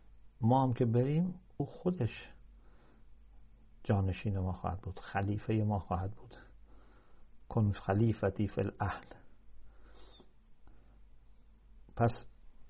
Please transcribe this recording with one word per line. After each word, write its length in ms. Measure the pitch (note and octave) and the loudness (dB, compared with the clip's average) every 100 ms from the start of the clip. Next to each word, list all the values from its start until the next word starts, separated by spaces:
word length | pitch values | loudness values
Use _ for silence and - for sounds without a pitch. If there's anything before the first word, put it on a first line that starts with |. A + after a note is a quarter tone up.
| - - - - | -20 -20 -20 0
ما 220 | A2+ C3 | 4 6
هم 100 | C3 | 6
که 120 | A#2 | 4
بریم، 500 | A#2+ A#2+ C3 D#3 F3+ - - - | 4 4 4 4 2 -2 -8 -6
او 100 | C#3+ | -6
خودش 600 | - F3+ F#3 A2+ - - - - - - - - - - - - - - - - - | -2 -2 0 0 -4 -14 -18 -20 -20 -20 -20 -20 -20 -20 -20 -20 -20 -20 -20 -20 -6
جانشین 540 | - G2+ F#2+ F2+ A2 F#2+ | 2 2 2 0 0 0
ما 140 | F#2 | 0
خواهد 280 | F2+ - F#2 | -2 -4 -4
بود، 200 | F#2 - | -6 -10
خلیفه 640 | - G2 G2+ G#2 - A2 | -4 -2 0 0 0 2
ما 140 | G#2 G2+ | 2 0
خواهد 320 | - F2 F#2+ | 0 -2 -2
بود. 260 | - - - - - - - - - - - - - - | -6 -14 -18 -20 -20 -20 -20 -20 -20 -20 -20 -20 -18 -2
«کن 240 | A#2 G#2 | 2 4
خلیفتی 760 | F#2+ - G2+ A2+ G#2+ G2 - G2+ | 2 2 4 4 4 2 2 0
فی 120 | - | 2
الاهل». 440 | G2+ - G2+ - - - - - - - - - - - - - - - - - - - - - - - - - - - - - - - | 0 0 -2 -2 -10 -16 -18 -18 -16 -14 -14 -16 -18 -18 -18 -18 -20 -20 -20 -20 -18 -18 -20 -20 -20 -20 -20 -20 -20 -20 -20 -20 -10 2
پس 280 | A#2 - - - - - | 2 2 -8 -16 -18 -16